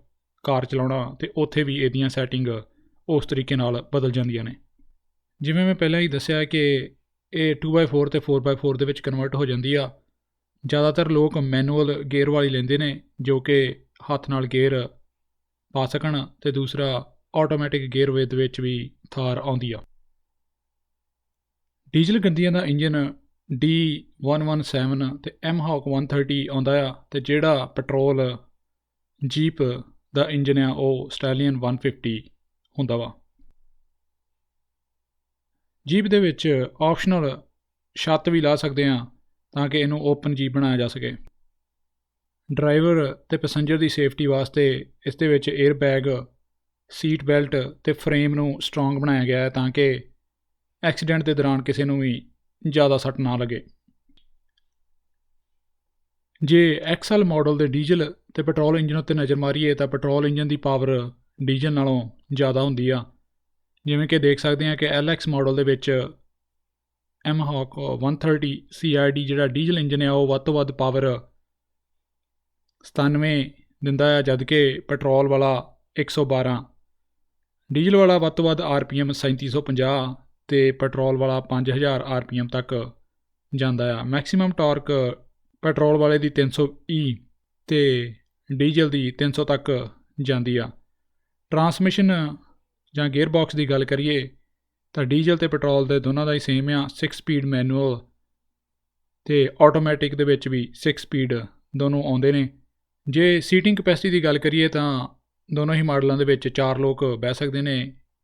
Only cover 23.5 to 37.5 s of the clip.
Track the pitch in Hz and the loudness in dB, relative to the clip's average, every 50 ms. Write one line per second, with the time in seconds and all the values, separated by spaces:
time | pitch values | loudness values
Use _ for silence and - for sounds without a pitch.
23.5 | 147 123 151 156 160 165 165 160 147 - - - _ - 135 135 147 156 151 151 | -4 0 0 2 2 2 2 0 -2 -6 -10 -16 _ -6 -2 -2 0 0 0 -2
24.5 | 156 151 139 - - 135 131 131 135 135 135 131 143 143 - - - _ - 160 | -2 -2 -2 -2 -2 -2 -2 0 -2 -2 -2 -4 -6 -8 -12 -14 -12 _ -6 -4
25.5 | 165 170 151 165 160 135 135 143 135 135 127 127 139 143 139 143 143 143 135 - | -2 -2 -2 -2 -4 -4 -4 -2 -2 -2 -2 -2 -2 -2 0 0 -2 -4 -4 -4
26.5 | 139 135 131 139 139 143 139 131 127 - - _ - 139 131 - 147 151 151 160 | -4 -2 0 2 2 2 0 -2 -6 -12 -14 _ -8 -6 -2 0 0 2 4 2
27.5 | 151 135 123 117 - - 127 - 143 135 135 139 139 135 131 123 123 120 - _ | 2 0 -2 -4 -6 -8 -4 -2 0 2 2 2 2 2 0 -2 -4 -8 -14 _
28.5 | _ _ _ _ _ _ _ _ _ _ _ _ _ _ 143 127 - 151 156 160 | _ _ _ _ _ _ _ _ _ _ _ _ _ _ -6 -4 -2 0 0 0
29.5 | 160 - 139 123 123 123 - - - _ _ _ - 139 147 156 151 143 139 139 | 0 0 -2 -2 -2 -6 -10 -16 -20 _ _ _ -2 0 0 0 0 0 0 2
30.5 | 143 139 135 135 131 143 135 135 135 127 - 139 - - - 131 131 131 143 143 | 2 2 2 2 0 0 0 0 0 -2 -4 -8 -8 -6 -4 -2 0 0 0 0
31.5 | 135 127 123 123 127 127 - 135 - - - 120 113 110 - - - _ _ _ | 0 0 -2 -2 -2 -2 -2 -4 -4 -4 -4 -6 -6 -6 -8 -14 -20 _ _ _
32.5 | _ _ _ _ _ 147 135 123 123 117 117 - - - _ _ _ _ - - | _ _ _ _ _ -4 -4 -2 -2 -4 -6 -8 -12 -18 _ _ _ _ -20 -20
33.5 | - _ _ _ _ _ _ _ _ _ _ _ _ _ _ _ _ _ _ _ | -20 _ _ _ _ _ _ _ _ _ _ _ _ _ _ _ _ _ _ _
34.5 | _ _ _ _ _ _ _ _ _ _ _ _ _ _ _ _ _ _ _ _ | _ _ _ _ _ _ _ _ _ _ _ _ _ _ _ _ _ _ _ _
35.5 | _ _ _ _ _ _ _ 135 160 202 208 208 208 202 196 170 147 - - 160 | _ _ _ _ _ _ _ -2 0 0 2 2 4 4 4 2 0 0 0 0
36.5 | 143 131 127 - - - 156 160 165 - - 190 185 175 151 135 135 - - _ | 2 2 0 -4 -2 0 0 0 0 0 0 0 2 2 0 -2 -4 -8 -14 _